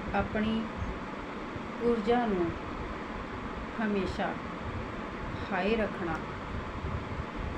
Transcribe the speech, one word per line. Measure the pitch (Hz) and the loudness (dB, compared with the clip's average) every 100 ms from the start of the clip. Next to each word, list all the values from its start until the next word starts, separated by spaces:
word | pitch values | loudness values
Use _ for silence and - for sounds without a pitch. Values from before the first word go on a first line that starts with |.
| 196 202 | 2 2
ਆਪਣੀ | 196 220 214 226 220 - - - - - - - - - - - | 2 2 2 2 0 -2 -2 -2 -4 -6 -6 -6 -6 -6 -6 0
ਊਰਜਾ | 233 233 208 240 233 | 4 4 6 6 6
ਨੂੰ | 190 170 165 - - - - - - - - - - - - | 4 4 0 -4 -4 -4 -4 -4 -6 -4 -4 -4 -4 -4 0
ਹਮੇਸ਼ਾ | 220 202 180 - 175 - - - - - - - - - - - - | 2 4 2 2 0 0 -4 -4 -4 -4 -4 -4 -4 -4 -4 -4 0
ਹਾਈ | 190 190 220 | 2 4 4
ਰੱਖਣਾ, | 202 - 170 160 - - - - - - - - - - - - - | 4 2 0 -2 -2 -6 -4 -4 -4 -4 -2 -2 -2 -4 -4 -4 -2